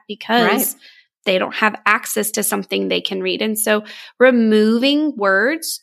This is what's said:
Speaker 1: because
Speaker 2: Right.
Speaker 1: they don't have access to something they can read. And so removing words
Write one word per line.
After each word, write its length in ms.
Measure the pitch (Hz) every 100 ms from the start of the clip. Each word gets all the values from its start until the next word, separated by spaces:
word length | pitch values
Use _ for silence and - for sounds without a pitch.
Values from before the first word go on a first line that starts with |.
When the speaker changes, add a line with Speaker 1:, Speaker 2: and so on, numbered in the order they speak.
| -
Speaker 1:
because 680 | 208 - 233 - 330 -
Speaker 2:
Right. 0 | - - - _ _ -
Speaker 1:
they 120 | 185
don't 160 | - -
have 220 | 214 208
access 460 | - 214 - - 208
to 100 | -
something 460 | 202 202 190 196 190
they 140 | 180
can 200 | - 190
read. 200 | 185 180
And 160 | 220 214
so 260 | - 214 214 - - -
removing 960 | 254 247 220 214 214 233 269 294 302
words 640 | 233 196 196 233 320 - -